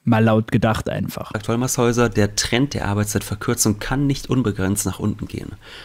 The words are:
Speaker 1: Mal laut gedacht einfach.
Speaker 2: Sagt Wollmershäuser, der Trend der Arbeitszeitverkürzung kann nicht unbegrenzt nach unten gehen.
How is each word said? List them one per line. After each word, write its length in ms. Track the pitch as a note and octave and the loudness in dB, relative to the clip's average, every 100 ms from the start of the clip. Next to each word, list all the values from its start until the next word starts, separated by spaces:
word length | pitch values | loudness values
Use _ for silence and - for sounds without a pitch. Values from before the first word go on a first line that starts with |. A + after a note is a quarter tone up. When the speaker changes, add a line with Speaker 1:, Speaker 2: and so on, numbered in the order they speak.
Speaker 1:
Mal 220 | - A2+ A2+ | 2 4 6
laut 260 | A2 A2 | 4 2
gedacht 380 | A2+ A2+ G#2+ - | 2 2 0 -2
einfach. 420 | G2+ G2 - - | -4 -6 -8 -8
Speaker 2:
Sagt 160 | - - | -6 -2
Wollmershäuser, 640 | A#2 C3 - A#2+ A#2+ A#2+ | -2 0 2 2 4 2
der 260 | A2 G#2 - | 4 2 0
Trend 380 | - A#2 C#3 | 0 0 0
der 140 | - - | -2 -2
Arbeitszeitverkürzung 920 | G2+ G#2 A#2 - G#2 - A#2+ A2+ G#2 | 0 0 -2 -4 -6 -2 0 2 0
kann 260 | - C3 C#3 | -2 0 2
nicht 240 | C#3 - | 0 0
unbegrenzt 560 | B2+ G#2+ F#2+ F#2+ G2+ F#2+ | 0 0 0 0 0 -2
nach 140 | - | -2
unten 280 | G#2 G#2 - | -4 -4 -8
gehen. 260 | - - - - - | -8 -10 -14 -18 -20